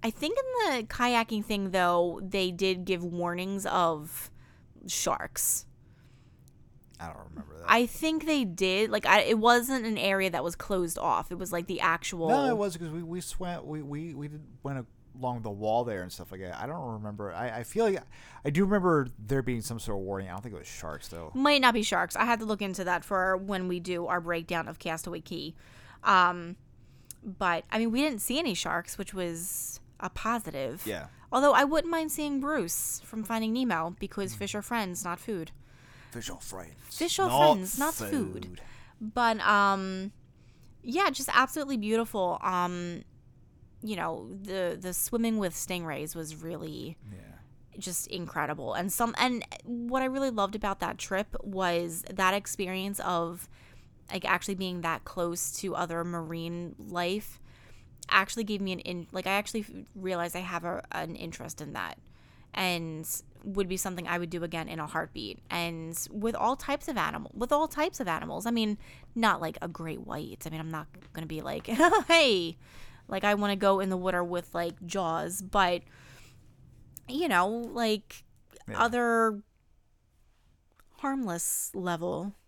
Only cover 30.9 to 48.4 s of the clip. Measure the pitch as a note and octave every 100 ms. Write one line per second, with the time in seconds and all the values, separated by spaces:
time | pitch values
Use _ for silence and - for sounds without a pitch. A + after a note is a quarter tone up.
30.9 | F#2+ C#2+ - - B3 C#4+ C4 C#4+ D#4 D#4+
31.9 | E4 D#4+ - D4 C#4 C#4 D#4 E3+ - -
32.9 | - - A3 G#3+ A3+ A3 A3+ B3+ E3+ D#3+
33.9 | F3+ G3+ - G3 - G3+ G#3 G3+ A#3 G3
34.9 | F3 F3+ E3+ - G3+ D#3+ - - - -
35.9 | - - A#2+ - - - F#2+ E2+ D#2 -
36.9 | - E4+ - F#4+ B3+ D4+ A3 F#3 G#3 D4
37.9 | D#4+ G#3+ D4 G#3 F3+ F3+ F3+ - - -
38.9 | - G#3+ A#3 A#3 A3 - G#3 G3+ G3 F#3+
39.9 | F#3+ G3 - - - - - - - B3+
40.9 | C#4 F#4+ C4+ C4+ - C4 - C#4 C4 G#3
41.9 | A3+ A3+ G#3+ F3+ E3+ - F#3 F3+ F3 F3
42.9 | E3+ - - - - - - - - A3
43.9 | G3+ E3+ E3 G#2+ G3 G3+ F#3+ F3 D#3 F#3
44.9 | F3 - A#3+ A3+ A3 G3 E3+ - F3+ E3
45.9 | C#3+ D3+ E3+ D#3 D#3 D#3+ - D#3 D3+ -
46.9 | D#3 G#2+ G2 G2+ G2 - - - - F#3+
47.9 | F3 - - E3 E3